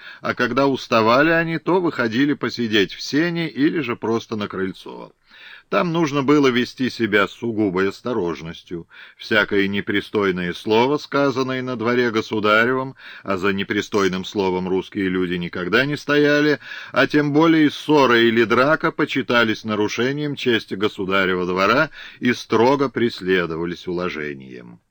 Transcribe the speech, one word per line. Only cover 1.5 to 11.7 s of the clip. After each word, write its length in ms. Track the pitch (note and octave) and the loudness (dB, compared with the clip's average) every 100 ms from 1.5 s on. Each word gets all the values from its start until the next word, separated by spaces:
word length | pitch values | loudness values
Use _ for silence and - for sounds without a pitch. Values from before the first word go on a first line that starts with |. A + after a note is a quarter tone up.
| E3 | -4
то 200 | - F#3 | 0 0
выходили 540 | E3 - A#2 A#2 C#3+ | 0 -2 -2 0 0
посидеть 580 | C#3 A#2+ A#2 A#2 G#2+ F#2 | 0 -4 -4 0 2 2
в 120 | - | -2
сени 440 | - C#3+ F3 E3+ D#3+ | -4 -2 0 -2 -6
или 340 | A#2+ D#3 F3+ | 0 0 0
же 140 | A#2+ A#2 | -4 -4
просто 400 | A2 A2+ - A2 | -2 -2 -4 -6
на 120 | G2+ | -6
крыльцо. 640 | F#2+ F#2+ - - A#1+ - _ _ - - - _ | -4 -6 -8 -16 -16 -18 _ _ -20 -20 -20 _
Там 240 | - F#3 | 0 0
нужно 280 | E3 D#3 C#3+ | 0 0 0
было 280 | C3 D3 C3+ | 4 4 4
вести 400 | B2 A#2+ - B2 | 2 -2 -4 -4
себя 400 | - A2+ G#2 G2 | -2 0 2 0
с 20 | |
сугубой 560 | - A#2+ G#2+ G#2 F2+ G2 | -2 -6 0 0 0 -2
осторожностью. 1000 | - A#2+ A2+ E2+ D2+ E2 E2+ - F2 - - - _ | -4 -6 -4 -4 -6 -10 -16 -12 -14 -14 -20 -20 _
Всякое 540 | - A2 G2+ G2+ G2 | 0 2 4 2 0
непристойное 800 | G2+ F#2+ G2+ - G#2+ G2 F2+ F2 | -2 -2 -4 -2 0 0 0 -4
слово, 460 | E2+ A2 A2 B2+ D3 | -6 0 2 2 0
сказанное 640 | - C#3+ C#3+ B2+ B2+ C3 | -2 0 0 0 -4 -4
на 160 | B2+ | -6